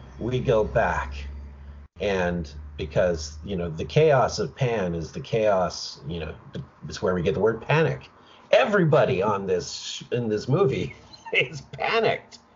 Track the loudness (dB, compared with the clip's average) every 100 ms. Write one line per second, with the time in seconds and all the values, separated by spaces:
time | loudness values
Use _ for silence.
0 | -18 -8 -4 0 2 2 4 2 2 0
1 | -4 -8 -10 -12 -14 -18 -18 -18 -20 -6
2 | -2 0 0 -2 -6 -12 -14 -10 -4 0
3 | 2 0 -6 -12 -8 -6 -4 -6 -2 4
4 | 6 6 2 0 -6 -2 -2 0 -2 -4
5 | -6 -10 -4 0 2 4 2 -4 -10 -12
6 | -10 -8 -8 -12 -14 -14 -14 _ -14 -4
7 | 0 2 2 2 2 0 2 2 2 0
8 | -8 -20 -20 -20 2 4 6 4 6 6
9 | 4 2 0 0 0 -2 -2 -8 -10 -12
10 | -6 -4 0 -2 0 2 2 2 -4 -8
11 | -20 -20 -2 0 0 -4 -16 -6 -2 2
12 | 2 0 -6 -20 _